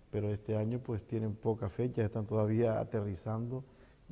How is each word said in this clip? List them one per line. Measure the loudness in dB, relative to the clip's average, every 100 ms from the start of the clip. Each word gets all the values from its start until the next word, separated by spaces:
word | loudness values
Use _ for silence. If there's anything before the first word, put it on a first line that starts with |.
| -6
pero | -2 0
este | -2 0 0
año | 0 -2
pues | -2 -4 -2
tienen | -2 -2
pocas | 0 0 0 -2
fechas, | 0 0 2
están | 0 0
todavía | 0 2 4 4 4 2
aterrizando | 0 -2 -2 -2 -4 -4 -2 -6 -8 -18 -20 -20 -8